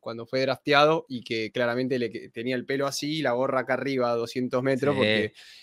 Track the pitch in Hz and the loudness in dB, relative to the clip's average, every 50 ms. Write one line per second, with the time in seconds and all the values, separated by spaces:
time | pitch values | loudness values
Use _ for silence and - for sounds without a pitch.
0 | - 127 113 113 113 - - 131 131 131 131 - - 147 143 143 147 151 160 165 | -12 -12 -10 -10 -8 -4 -2 0 0 0 0 0 0 4 6 6 8 6 6 2
1 | - - 131 117 101 - 117 113 110 104 - 127 120 120 120 123 131 123 135 127 | 0 -4 -8 -10 -6 -4 -4 -4 -4 -4 -2 -2 0 0 0 0 -2 0 0 -2
2 | 120 110 107 - - 123 - 117 113 127 131 123 120 123 135 131 139 139 135 - | -2 -2 -4 -8 -12 -12 -10 -8 -4 -4 -4 -4 -4 -4 -2 -2 -2 -2 -4 -4
3 | 147 147 156 160 143 131 120 123 131 135 131 131 123 127 127 123 123 139 135 127 | -4 -4 -2 -2 0 0 0 0 0 0 0 0 0 0 -2 -2 0 -2 0 0
4 | 123 120 120 117 117 117 - 131 127 120 - 123 127 135 135 127 135 139 143 135 | 0 2 0 0 -2 -4 -4 -4 -2 -2 0 0 2 2 0 2 2 0 2 4
5 | 120 107 110 107 104 107 - - - - - - | 4 4 4 2 0 -2 -4 -10 -20 -20 -20 -20